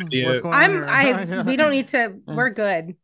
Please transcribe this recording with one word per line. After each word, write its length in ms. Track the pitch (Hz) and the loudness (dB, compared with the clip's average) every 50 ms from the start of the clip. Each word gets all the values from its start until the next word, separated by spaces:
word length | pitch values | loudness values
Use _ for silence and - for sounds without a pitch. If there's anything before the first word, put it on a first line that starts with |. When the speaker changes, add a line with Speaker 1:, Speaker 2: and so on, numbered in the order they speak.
| 185 | -6
Speaker 1:
video. 220 | 160 127 127 127 127 | -4 -2 -2 0 0
Speaker 2:
What's 120 | 127 127 | 0 0
going 140 | - 170 233 | 0 0 2
Speaker 3:
I'm, 160 | 285 320 392 | 4 4 4
Speaker 2:
on 100 | 392 349 | 2 0
there? 80 | 294 240 | -2 0
Speaker 3:
I, 520 | 220 269 277 269 247 208 190 165 180 - | 2 2 2 2 2 0 -2 -4 -4 -4
Speaker 2:
<laughs> 40 | - | -2
Speaker 3:
we 100 | 247 262 | -2 2
don't 140 | 262 311 302 | 2 2 2
need 200 | 285 269 254 - | 2 0 -2 0
to, 260 | - 254 233 214 190 - - - | 0 0 0 0 -4 -12 -12 -8
Speaker 2:
Uh, 80 | 156 | -2
Speaker 3:
we're 140 | 226 247 262 | 0 0 0
good. 460 | 202 220 214 202 190 165 160 170 180 _ | 0 0 -2 0 0 -2 -4 -6 -12 _